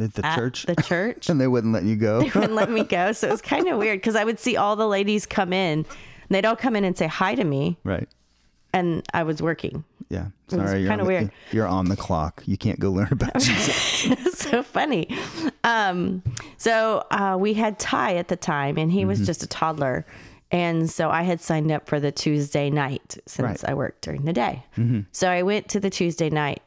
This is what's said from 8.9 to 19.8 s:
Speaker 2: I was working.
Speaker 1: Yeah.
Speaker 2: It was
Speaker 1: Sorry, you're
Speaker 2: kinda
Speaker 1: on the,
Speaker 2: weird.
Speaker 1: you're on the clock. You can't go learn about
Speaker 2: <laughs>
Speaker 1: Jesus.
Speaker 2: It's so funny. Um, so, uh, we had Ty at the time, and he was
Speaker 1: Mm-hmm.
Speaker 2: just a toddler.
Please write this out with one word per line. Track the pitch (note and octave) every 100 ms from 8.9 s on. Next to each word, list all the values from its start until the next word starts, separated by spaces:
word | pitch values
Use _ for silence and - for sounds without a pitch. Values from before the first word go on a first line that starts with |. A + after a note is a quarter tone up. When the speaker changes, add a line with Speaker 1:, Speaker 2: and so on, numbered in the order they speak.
| E3 -
Speaker 2:
I | -
was | D#3+ D#3
working. | D#3+ D#3+ - - - - -
Speaker 1:
Yeah. | F#2 F2+ - -
Speaker 2:
It | F3+
was | G2
Speaker 1:
Sorry, | G2
you're | -
Speaker 2:
kinda | -
Speaker 1:
on | F#3+
the, |
Speaker 2:
weird. | F#3 G2+ - -
Speaker 1:
you're | A2 G#2
on | F#2 F#2
the | G2
clock. | - E2+ D#2 - -
You | G2
can't | A2 -
go | G2
learn | F#2+ G2+
about | - A#2+
Speaker 2:
<laughs> | B3+
Speaker 1:
Jesus. | C4 F#3 F#3 - - - - C4 D4
Speaker 2:
It's | F4+ D4
so | C4
funny. | C#4 - D4 G#3+ D#3 - - E4 D#4+ -
Um, | - A3+ G3+ F3+ F3+ F#3 - - - -
so, | A3+ A3+ A3 G#3 -
uh, | G3+ G3 F#3
we | G#3
had | G#3+ A3 G#3
Ty | - - A#3+ F3
at | F3+
the | F3
time, | - D3 C#3 D#3
and | D#3
he | F#3+
was | G3 G3+
Speaker 1:
Mm-hmm. | G3
Speaker 2:
just | E3
a | -
toddler. | - D#3+ D#3